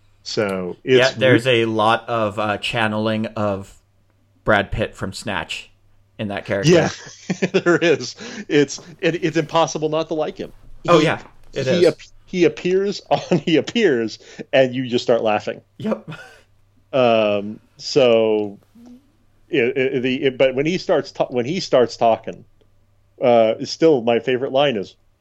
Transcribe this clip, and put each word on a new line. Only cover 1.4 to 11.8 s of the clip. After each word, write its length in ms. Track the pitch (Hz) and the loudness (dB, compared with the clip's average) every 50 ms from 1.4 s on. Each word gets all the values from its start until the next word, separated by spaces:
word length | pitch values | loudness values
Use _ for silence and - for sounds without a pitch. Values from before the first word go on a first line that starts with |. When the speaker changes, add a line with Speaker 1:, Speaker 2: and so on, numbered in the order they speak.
| 117 | 4
Speaker 1:
re- 160 | 131 123 113 113 | 2 2 2 2
Speaker 2:
a 40 | 113 | 0
lot 400 | 110 110 104 113 117 117 - - | 0 0 2 2 2 0 0 -4
of, 300 | 117 113 107 104 98 110 | -4 -2 -2 -2 -2 -4
uh, 180 | 104 107 101 98 | -4 -4 -4 -4
channeling 680 | - - - 120 110 107 107 107 110 110 110 107 110 | -6 -6 -2 -2 -2 -2 -2 -2 -2 -2 -2 -2 -4
of 480 | 110 - 110 107 104 98 95 98 - - _ _ _ _ _ _ _ _ _ _ _ _ _ - | -6 -6 -4 -4 -4 -4 -4 -8 -14 -20 _ _ _ _ _ _ _ _ _ _ _ _ _ 0
Brad 260 | 110 107 101 101 - - | 2 2 2 2 -2 -4
Pitt 220 | 117 101 - - | -4 -4 -6 -6
from 180 | - 107 95 92 | -10 -10 -10 -10
Snatch 580 | - - 107 98 82 - - - - - _ _ _ _ _ _ _ _ _ _ - | -10 -8 -6 -6 -6 -6 -8 -12 -14 -14 _ _ _ _ _ _ _ _ _ _ -12
in 100 | 110 101 | -10 -8
that 160 | 101 95 - | -8 -10 -6
character. 260 | - 101 101 98 156 175 | -4 -4 0 2 4 4
Speaker 1:
Yeah, 160 | 165 147 - - - - - - - - - | 4 2 0 -4 -10 -18 -20 -20 -20 -10 -10
<laughs> 180 | - - 196 185 - | -6 -6 -6 -2 -2
there 240 | 190 - 180 170 | -2 2 2 2
is. 400 | 151 165 170 139 - 127 - - - - - - 214 208 - | 2 2 2 0 0 -2 -10 -14 -14 -16 -14 -14 -14 -8 0
It's, 320 | 170 147 143 - - - - 180 - - | 0 0 0 0 -4 -16 -16 -20 -14 -4
it, 220 | 185 165 160 175 180 | -4 -2 -2 -2 -4
it's 120 | 160 156 | -2 -2
impossible 520 | 165 156 - 160 165 160 151 - 160 151 156 | -2 -4 0 0 0 0 0 -2 -6 -6 -4
not 200 | 151 160 160 - | -4 -4 -4 -4
to 60 | 170 | -4
like 220 | 156 151 190 - | -4 -4 -6 -6
him. 160 | - 90 - - - - - - - - 175 | -10 -12 -14 -14 -20 -20 -20 -20 -10 -2 2
Speaker 2:
Oh, 100 | 170 156 | 2 4
Speaker 1:
He, 60 | 151 | 4
Speaker 2:
yeah, 180 | 165 107 - - - _ - - - - | 2 -2 -4 -8 -18 _ -20 -20 -12 -8
it 140 | 139 131 | -6 -2
Speaker 1:
he 180 | 131 - 175 | 0 2 4